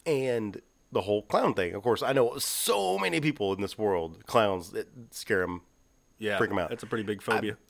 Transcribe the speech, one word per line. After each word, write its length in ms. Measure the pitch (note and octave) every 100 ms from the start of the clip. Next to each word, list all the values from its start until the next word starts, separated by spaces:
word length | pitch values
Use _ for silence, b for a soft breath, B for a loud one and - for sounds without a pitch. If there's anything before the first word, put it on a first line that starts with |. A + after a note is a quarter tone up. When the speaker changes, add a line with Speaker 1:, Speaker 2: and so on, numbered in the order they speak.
| -
Speaker 1:
And 540 | C#3 C3 A#2 G#2 F#2 - _ _
the 100 | A2+
whole 180 | G2 G#2
clown 300 | - F#3 A3
thing. 220 | G#2 F2
Of 80 | G2
course, 200 | A#2+ G#2+
I 100 | B2+
know 240 | C3+ A#2 C#3
so 600 | - - - G3+ F#3+ F#3+
many 220 | F#3+ E3
people 320 | D3+ C#3+ G2
in 80 | G2
this 160 | G2 -
world, 480 | G#2 F2+ E2 D#2+ -
clowns, 440 | A#2+ G#2 F#2+ F2
that 180 | A2 - B2 A#2
scare 320 | - - G2
'em, 200 | F2+ F2+ - _ _ _ _ _
Speaker 2:
Yeah, 200 | G#2+ G2
Speaker 1:
freak 120 | A2
'em 80 | G2
out. 120 | E2
Speaker 2:
that's 120 | A#2
a 40 | -
pretty 180 | A#2
big 160 | G#2 G2+
phobia. 360 | - - G#2+ A2